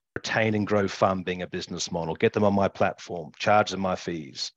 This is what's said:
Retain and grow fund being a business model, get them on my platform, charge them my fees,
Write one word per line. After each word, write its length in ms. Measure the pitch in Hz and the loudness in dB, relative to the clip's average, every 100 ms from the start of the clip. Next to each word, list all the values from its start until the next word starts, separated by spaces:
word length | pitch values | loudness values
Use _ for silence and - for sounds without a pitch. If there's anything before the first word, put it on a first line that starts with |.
| _ | _
Retain 400 | - - 110 110 | -10 -4 0 0
and 120 | 107 98 | 0 2
grow 200 | 104 98 | 2 0
fund 380 | - 104 92 | 2 2 2
being 180 | 90 90 | -4 -6
a 40 | 87 | -6
business 420 | 90 - 87 - | -8 -8 -8 -6
model, 240 | 87 82 | -4 -4
get 180 | 80 113 | 0 0
them 120 | - | 4
on 100 | 104 | 4
my 140 | 101 98 | 4 2
platform, 640 | - 98 - - 87 78 - | 2 -2 -2 -10 -10 -10 -4
charge 340 | - 104 - | 2 4 4
them 80 | 95 | 0
my 160 | 95 90 | -2 -2
fees, 560 | - 85 69 64 - | -4 -8 -8 -10 -10